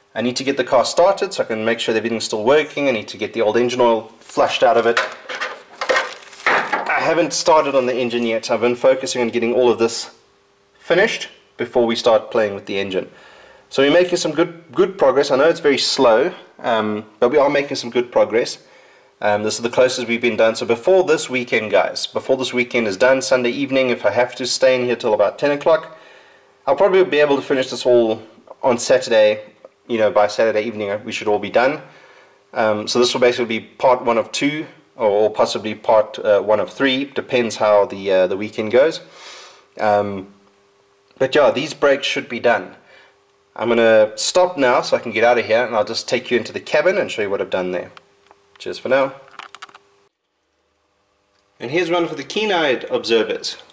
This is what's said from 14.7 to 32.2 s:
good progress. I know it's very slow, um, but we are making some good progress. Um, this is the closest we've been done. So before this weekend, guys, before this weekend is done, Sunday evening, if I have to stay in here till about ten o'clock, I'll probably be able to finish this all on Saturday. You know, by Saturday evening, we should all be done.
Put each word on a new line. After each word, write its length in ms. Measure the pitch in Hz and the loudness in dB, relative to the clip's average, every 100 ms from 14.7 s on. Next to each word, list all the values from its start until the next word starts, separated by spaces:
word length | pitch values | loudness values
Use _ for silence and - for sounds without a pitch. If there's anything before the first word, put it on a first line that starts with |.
good 240 | 123 190 - | -2 -2 2
progress. 340 | 139 131 143 | 2 2 2
I 60 | 131 | 2
know 120 | 156 | 2
it's 120 | 165 | 2
very 180 | 147 139 | 0 0
slow, 540 | - - 123 113 165 - - - | 0 2 4 4 2 -4 -20 -10
um, 440 | 123 110 107 107 107 - | -4 -2 -2 -6 -8 -2
but 100 | 123 | 0
we 60 | - | 2
are 140 | 139 | 2
making 260 | 143 143 135 | 0 -2 -6
some 140 | 120 | -4
good 200 | 123 120 | -4 0
progress. 540 | 120 104 110 143 - _ _ _ _ _ - | 0 2 0 -2 -8 _ _ _ _ _ -6
Um, 220 | 104 104 | -2 0
this 140 | 107 113 | -2 -4
is 60 | |
the 80 | 117 | -4
closest 380 | 127 127 127 117 | 2 0 0 -4
we've 120 | 117 | -2
been 160 | 120 110 | -2 2
done. 200 | 113 110 | 0 0
So 80 | |
before 400 | 117 117 - 190 | -2 -2 2 2
this 240 | 185 160 - | 4 0 -2
weekend, 420 | 127 120 117 107 | -6 -4 -4 0
guys, 340 | 98 80 - - | 0 0 -4 -6
before 300 | - - 131 | -6 -2 -2
this 160 | 127 | -2
weekend 320 | 123 120 123 110 | -4 -2 -2 -2
is 100 | 92 | 0
done, 240 | 123 135 | 2 2
Sunday 300 | - 127 120 | 2 0 0
evening, 400 | 127 131 135 127 | -2 -2 0 0
if 160 | 117 104 | 0 -2
I 40 | |
have 240 | 113 123 - | 0 -2 -4
to 100 | 123 | -6
stay 280 | - 131 | 0 2
in 120 | 127 123 | 2 0
here 100 | 117 | -2
till 160 | 120 | 0
about 260 | 104 98 - | 2 2 0
ten 120 | 147 | -2
o'clock, 480 | 143 170 160 - - - - _ _ _ _ - | 0 2 0 0 -20 -20 -20 _ _ _ _ -2
I'll 100 | 139 | 2
probably 280 | 196 185 | 4 4
be 140 | 175 147 | 2 2
able 180 | 147 139 | 2 2
to 60 | |
finish 280 | - 135 127 | 0 -2 -2
this 140 | 120 | -2
all 380 | 127 120 113 110 - - - - | 2 4 4 -2 -8 -20 -20 -4
on 160 | 131 117 | -2 0
Saturday. 640 | - 127 120 113 107 107 - _ - _ - | 2 0 2 4 4 2 -6 _ -20 _ -6
You 100 | 117 | 0
know, 120 | 107 | 0
by 160 | 98 104 | 2 0
Saturday 380 | - 113 107 | 2 0 0
evening, 400 | 113 107 101 104 | -2 -6 -6 -6
we 80 | 110 | -8
should 160 | - 107 | -6 -2
all 100 | 104 | -2
be 100 | 101 | 0
done. 320 | 110 127 151 - - - - | 0 0 -2 -10 -20 -20 -20